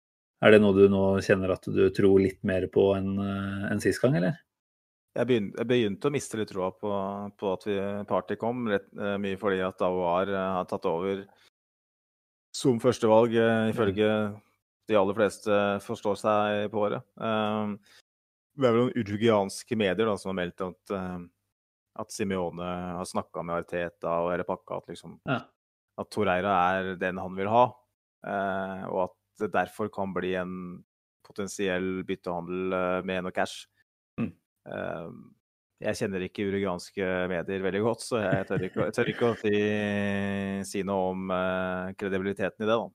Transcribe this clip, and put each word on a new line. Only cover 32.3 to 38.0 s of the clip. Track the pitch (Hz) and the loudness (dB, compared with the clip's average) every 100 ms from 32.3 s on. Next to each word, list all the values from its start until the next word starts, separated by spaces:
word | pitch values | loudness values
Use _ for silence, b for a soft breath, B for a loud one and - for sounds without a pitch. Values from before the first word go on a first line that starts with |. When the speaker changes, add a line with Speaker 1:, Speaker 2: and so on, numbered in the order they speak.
| 87 85 92 95 | -6 -6 -4 -2
Speaker 2:
eh, | 92 90 90 | 0 0 -2
med | 95 92 | -2 -4
noe | 92 | -4
cash. | - 95 - - _ _ _ _ - | -2 -4 -4 -18 _ _ _ _ -8
Speaker 1:
Mm. | 101 - _ _ - | -8 -8 _ _ -12
Speaker 2:
Ehm, | 98 92 82 85 85 - _ _ _ _ - | -8 -6 -8 -10 -16 -20 _ _ _ _ -8
jeg | 107 101 | -6 -4
kjenner | 107 95 95 | -4 -4 -6
ikke | - 98 | -4 -2
uruguayanske | 98 98 90 - 101 92 90 90 | -2 -2 -4 -8 -4 -2 0 -2
medier | 87 92 98 | -4 -4 -2
veldig | 95 98 | -2 0
godt, | 113 113 | 0 -2